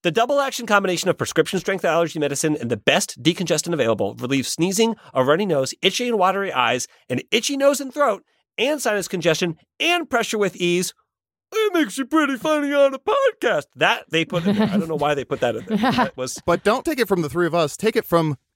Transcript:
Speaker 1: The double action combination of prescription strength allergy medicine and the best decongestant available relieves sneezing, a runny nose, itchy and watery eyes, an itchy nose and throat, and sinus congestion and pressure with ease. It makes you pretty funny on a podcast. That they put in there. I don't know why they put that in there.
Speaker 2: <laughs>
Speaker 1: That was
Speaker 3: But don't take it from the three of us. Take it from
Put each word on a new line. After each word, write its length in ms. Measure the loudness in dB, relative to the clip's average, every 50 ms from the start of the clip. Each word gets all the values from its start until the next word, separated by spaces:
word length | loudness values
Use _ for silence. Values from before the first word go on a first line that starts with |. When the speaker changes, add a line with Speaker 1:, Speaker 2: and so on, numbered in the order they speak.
Speaker 1:
The 80 | -2 0
double 300 | 2 2 2 2 2 0
action 240 | 0 -2 -4 -8 -2
combination 440 | 2 2 2 2 2 -2 0 0 -2
of 80 | 0 0
prescription 400 | -4 0 2 0 0 2 0 -4
strength 240 | -2 -2 -4 -2 0
allergy 340 | 0 2 2 0 0 -2 -4
medicine 380 | -2 -2 -2 -2 -2 -2 -2 -2
and 120 | -2 -4
the 60 | -4 -2
best 440 | _ 2 2 2 0 -4 -10 0
decongestant 520 | 0 0 0 0 -2 -2 -2 -2 0 -4 -2
available 400 | 0 2 2 2 0 0 -4 -4
relieves 340 | -6 -4 -2 -2 -2 -2 -4
sneezing, 480 | -2 -2 -2 0 2 2 2 0 0 -6 -12 -4
a 100 | 0 0
runny 220 | 4 4 4 2 2
nose, 300 | 0 0 0 0 -2 -6 _
itchy 260 | -2 -2 -2 -2 -4 -2
and 100 | 0 2
watery 320 | 2 2 2 0 -4 -4
eyes, 360 | 0 0 2 2 0 -2 -4 _ _ _ _ _
an 100 | -6 -6 -4 _
itchy 260 | -2 -2 -2 -2 -2 2
nose 220 | 2 2 2 2
and 100 | -4 -8
throat, 320 | -2 0 0 0 0 -2 _ _ _ _ _ _ _
and 240 | -2 -2 -2 -2 -2
sinus 280 | -2 -2 -2 -2 -4 -4
congestion 480 | -6 0 2 2 2 2 0 -4 -4 _ _ _ _ _
and 300 | 0 0 0 0 -2 -2
pressure 300 | -2 -2 -2 -2 0 0
with 180 | 0 -2 0
ease. 380 | 0 0 2 2 2 0 -4 -8 _ _ _ _ _ _ _ _ _ _ _
It 220 | -2 0 0 2 2
makes 240 | 0 0 0 -2 -8
you 80 | -6
pretty 300 | 0 2 2 2 2 -2
funny 360 | -2 0 0 0 0 0 0
on 220 | 4 4 4 4 2
a 40 | -2
podcast. 680 | _ -2 0 2 2 0 0 _ -2 0 0 0 -2 _ _
That 280 | 2 2 2 2 0 -2 _
they 160 | -2 -2 -2
put 220 | 0 -2 -2 0
in 100 | 0 2
there. 120 | 2 0 2
I 80 | 0 -2
don't 100 | -2 -2
know 60 | -2
why 180 | 0 0 0 0
they 100 | 0 -2
put 160 | _ -2 0
that 160 | 0 -2 -2
in 80 | -4 -6
there. 100 | -4 -2 0
Speaker 2:
<laughs> 140 | 0 2
Speaker 1:
That 240 | 2 2 0 -2 _
was 220 | -8 -8 -8 -8 -6 _
Speaker 3:
But 160 | 0 0 2 _
don't 200 | 0 0 0 -2
take 140 | -4 -2 -2
it 80 | 0 0
from 120 | 0 0
the 60 | 0 -2
three 180 | -2 -2 -2
of 80 | 0 2
us. 220 | 0 0 0 -2
Take 200 | -2 -4 0 0
it 100 | -2 -2
from 320 | 2 2 2 2 2 -2 _ _ _ _